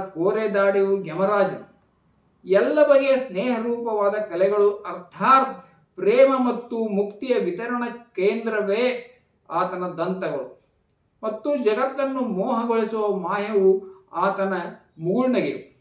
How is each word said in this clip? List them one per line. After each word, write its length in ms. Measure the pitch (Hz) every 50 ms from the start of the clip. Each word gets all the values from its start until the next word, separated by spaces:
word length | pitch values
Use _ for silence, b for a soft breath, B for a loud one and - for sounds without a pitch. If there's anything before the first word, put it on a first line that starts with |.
| 190 - -
ಕೋರೆ 300 | 160 170 202 214 220 220 208 196
ದಾಡಿಯು 380 | 196 196 196 196 202 196 196 196 196 185 156
ಯಮರಾಜನು. 580 | 156 175 196 196 208 202 190 175 - - - - _ _ _ _ _ _ _ _ _ _ _ _ _ _ -
ಎಲ್ಲ 320 | 180 190 202 240 269 302 302 294 294
ಬಗೆಯ 260 | 277 269 277 277 269
ಸ್ನೇಹರೂಪವಾದ 1000 | 247 - - 180 185 240 254 240 220 226 240 240 240 233 233 214 208 202 202 208 214 - -
ಕಲೆಗಳು, 380 | 170 175 190 202 208 208 202 202 202 - - 180
ಅರ್ಥಾತ್ 640 | 175 180 - - - - 202 247 269 262 247 - - B B B B B _ _ _ -
ಪ್ರೇಮ 320 | - 202 233 247 269 269 269 254 254 247
ಮತ್ತು 280 | 214 226 - - 240 226 226 214 196 196
ಮುಕ್ತಿಯ 380 | 208 202 - - 269 254 240 208 190
ವಿತರಣ 380 | 175 175 214 226 247 247 240 240 233 226 - - _ _ -
ಕೇಂದ್ರವೇ 680 | 185 208 226 226 226 226 214 208 190 196 202 226 247 254 247 - - - - _ _ _ _ _ _ -
ಆತನ 360 | 156 180 180 180 185 180 185 180 156 156
ದಂತಗಳು 480 | 165 185 185 185 170 156 147 139 127 127 - - _ _ _ _ _ _ _ _ _ _ _ _
ಮತ್ತು 260 | - 220 208 - - 294 294 269 226
ಜಗತ್ತನ್ನು 580 | 214 214 233 262 269 277 294 269 269 269 269 247 214 185
ಮೋಹಗೊಳಿಸುವ 680 | 180 202 262 240 226 233 240 233 226 220 214 226 214 208 208 190 185 175
ಮಾಯವು 460 | 180 196 208 208 214 214 196 190 190 190 190 B B B B B _ - 170 185
ಆತನ 300 | 196 190 190 196 196 190 180 196 180 - - _ _ _ 160
ಮುಗುಳ್ನಗೆಯು. 640 | 160 175 202 247 254 254 240 196 160 139 - - - - _ _